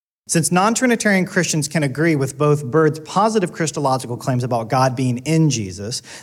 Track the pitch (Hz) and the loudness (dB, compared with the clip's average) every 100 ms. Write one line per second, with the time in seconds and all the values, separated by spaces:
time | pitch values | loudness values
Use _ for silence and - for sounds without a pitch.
0 | _ _ - 170 - 180 208 233 254 226 | _ _ -4 -2 2 2 2 2 2 2
1 | 214 190 175 190 165 160 143 170 139 127 | 2 2 0 -2 0 -2 -2 -2 -2 0
2 | 170 151 135 - 151 147 135 160 156 - | 0 2 0 0 2 2 2 2 2 0
3 | - 185 220 220 175 - 156 160 143 131 | -4 0 2 2 -2 -4 -6 -2 -2 -2
4 | 117 120 - 127 120 120 110 131 131 123 | -4 -8 -2 -2 0 -2 0 2 2 2
5 | 127 120 135 160 156 113 98 90 101 - | -2 -2 0 2 4 2 -4 -8 -8 -10
6 | - - | -12 -20